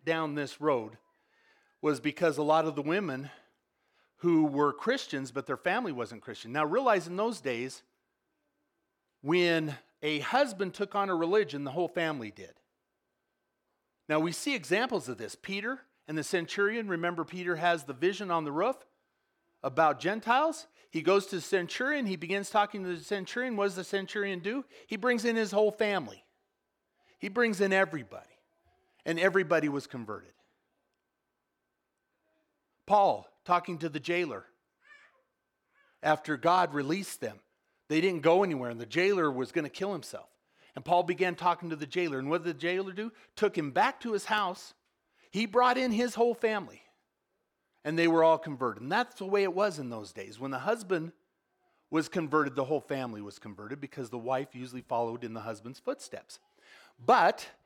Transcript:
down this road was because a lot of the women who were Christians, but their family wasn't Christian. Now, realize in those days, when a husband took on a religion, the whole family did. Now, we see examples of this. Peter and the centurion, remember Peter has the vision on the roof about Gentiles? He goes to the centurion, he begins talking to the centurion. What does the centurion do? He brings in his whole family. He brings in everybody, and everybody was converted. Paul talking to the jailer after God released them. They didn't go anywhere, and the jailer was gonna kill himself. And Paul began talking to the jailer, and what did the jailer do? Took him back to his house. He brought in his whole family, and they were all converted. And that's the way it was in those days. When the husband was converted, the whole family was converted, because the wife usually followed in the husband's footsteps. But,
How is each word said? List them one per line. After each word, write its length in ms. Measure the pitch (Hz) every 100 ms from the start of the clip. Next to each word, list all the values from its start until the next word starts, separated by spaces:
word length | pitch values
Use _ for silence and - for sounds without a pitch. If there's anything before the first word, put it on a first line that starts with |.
down 320 | 160 165 160 147
this 240 | 139 -
road 380 | 151 131 107 113 _ _ _ _ _ _ _ _
was 180 | 151 139
because 380 | 147 143 170 143
a 60 |
lot 220 | 147 156 160
of 100 | 143
the 60 |
women 480 | 143 185 185 131 143 - _ _ _ _ _ _ _ _
who 280 | 175 160 156
were 260 | 143 147
Christians, 600 | 139 - 269 - 139 131
but 140 | 123 135
their 120 | 131
family 340 | 180 208 233
wasn't 300 | 127 110 110
Christian. 320 | - 110 113
Now, 120 | 135 151
realize 420 | 196 269 202 165
in 100 | 180
those 240 | 220 196
days, 420 | 139 117 131 - - _ _ _ _ _ _ _ _ _ _ _ _ _
when 560 | 139 180 175 165 156 135 - _
a 180 | 151 151
husband 540 | 139 247 285 190 190
took 220 | - 196 202
on 140 | 196
a 60 | 175
religion, 500 | 170 208 208 143 143
the 60 |
whole 180 | 147 170
family 420 | 175 165 147 110
did. 220 | 98 90 _ _ _ _ _ _ _ _ _ _ _ _ _ _ _ -
Now, 120 | 156
we 120 | 165
see 240 | 160 - 262
examples 520 | 147 185 254 214 127
of 80 | 123
this. 180 | 107 -
Peter 460 | - 196 214 262 - _ -
and 100 | 156
the 60 |
centurion, 640 | 147 185 165 - 202 233 208
remember 360 | 170 175 170 156
Peter 320 | 180 175 165
has 260 | 175 170
the 100 | 139
vision 380 | 131 175 190 202
on 140 | 170 151
the 60 |
roof 260 | 143 214 262 - _ _ _ _ _ _ _
about 380 | 135 131 160 135
Gentiles? 680 | 156 220 220 254 311 302 - _ _
He 120 | 165
goes 240 | 165 196 196
to 100 | 180
the 40 |
centurion, 640 | - 196 175 - 254 294 226
he 100 | 185
begins 340 | 165 196 202
talking 340 | 214 208 208
to 120 | 185 170
the 80 |
centurion. 540 | 151 202 180 240 254 214
What 80 | 202
does 100 | 180
the 80 |
centurion 560 | 175 196 190 214 202 185
do? 240 | 180 262 - - -
He 80 | 220
brings 300 | 240 240 233
in 100 | 226
his 160 | 214
whole 200 | 202 214
family. 520 | 208 214 196 120 98 _ _ _ _ _ _ _ _ _ _
He 100 | 196
brings 300 | 202 233 190
in 140 | 196
everybody, 680 | 190 190 160 113 - - _ _ _ _ _ _ _ -
and 140 | 165
everybody 480 | 185 185 170 160 151
was 180 | 143 -
converted. 420 | 127 110 104 95 _ _ _ _ _ _ _ _ _ _ _ _ _ _ _ _ _ _ _ _ _ _ _ _ _ -
Paul 400 | 202 196 104 - _ -
talking 340 | 175 175 165
to 100 | 160
the 100 | 147
jailer 460 | 135 175 170 104 - _ _ _ _ - _ _ _ _ _ _ _ _ _ _
after 340 | 151 151 156 143
God 360 | 165 180 170
released 480 | 143 139 185 185 -
them. 180 | 113 104 _ _ _ _ -
They 120 | 156
didn't 220 | 185 170
go 220 | 147 175
anywhere, 260 | 196 147 123
and 100 | 117
the 60 | 117
jailer 460 | 139 185 202 156
was 200 | 127 123
gonna 180 | 170 147
kill 240 | - 190
himself. 360 | 185 - 92 - _ _ _ _ -
And 100 | 127
Paul 180 | 175
began 320 | 175 175 185 170
talking 340 | 180 170 170
to 60 | 156
the 120 | 147
jailer, 320 | 175 175 135
and 100 | 135
what 140 | 170
did 120 | 170 147
the 40 |
jailer 320 | 170 180 196
do? 200 | 185 226 - - -
Took 220 | 208 185
him 140 | 147
back 280 | 131 233 277
to 120 | 226
his 120 | 208 -
house. 480 | 214 190 185 - - _ _ _ _ _
He 140 | 196 226
brought 320 | 233 247 247
in 140 | 254
his 240 | 214 247 214
whole 180 | 240
family, 480 | 226 220 214 156 - _ _ _ _ _ _ _ _ _ _ 147
and 120 | 165
they 100 | 170
were 160 | 165
all 140 | 160 160
converted. 440 | 160 135 127 104
And 100 | 123
that's 240 | 202 240 -
the 100 | 190
way 180 | 202
it 100 | 196
was 260 | 180 208 151
in 100 | 127
those 220 | 113 101
days. 280 | - 98 104
When 120 | 135
the 80 | 131
husband 540 | 143 226 190 180 165 - _ _ _ _ _ _ _
was 200 | 156 156
converted, 460 | 190 156 151 143 127
the 100 | 131
whole 160 | 151
family 400 | - 139 123 107
was 180 | 101 -
converted, 400 | 110 101 104 139
because 300 | 139 - 117
the 80 | 120
wife 380 | 117 131 139 123
usually 260 | 127 123
followed 420 | - 120 117 120
in 100 | 120
the 80 | 113
husband's 380 | 110 107 110 131
footsteps. 600 | - - - 98 - - _ _ _ - - _
But, 480 | 120 247 180 - - -